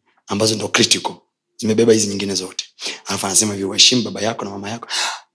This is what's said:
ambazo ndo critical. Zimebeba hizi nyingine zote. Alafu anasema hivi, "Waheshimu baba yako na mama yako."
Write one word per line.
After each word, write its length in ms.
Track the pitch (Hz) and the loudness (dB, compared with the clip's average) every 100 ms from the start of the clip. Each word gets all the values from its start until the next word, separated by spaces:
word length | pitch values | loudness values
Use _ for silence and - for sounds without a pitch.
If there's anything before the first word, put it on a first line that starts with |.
| _ _ - | _ _ -6
ambazo 280 | 101 110 | 0 0
ndo 140 | 110 104 | 0 0
critical. 440 | - 113 98 - 90 _ _ _ - | 2 2 2 -2 -10 _ _ _ -6
Zimebeba 360 | 107 110 117 | 0 4 6
hizi 140 | 110 104 | 6 4
nyingine 280 | 101 98 | -2 -4
zote. 300 | 92 92 - - - - - - | -4 -6 -10 -14 -12 -12 -10 -6
Alafu 200 | 98 98 | -4 0
anasema 260 | 95 110 | 2 2
hivi, 100 | 101 | 0
"Waheshimu 380 | 95 - - 123 | -2 4 4 4
baba 180 | 104 95 | 0 -2
yako 240 | 107 113 | -4 -4
na 60 | 101 | -6
mama 200 | 101 101 | -8 -10
yako." 180 | 117 - - - - - | -10 -8 -6 -6 -6 -14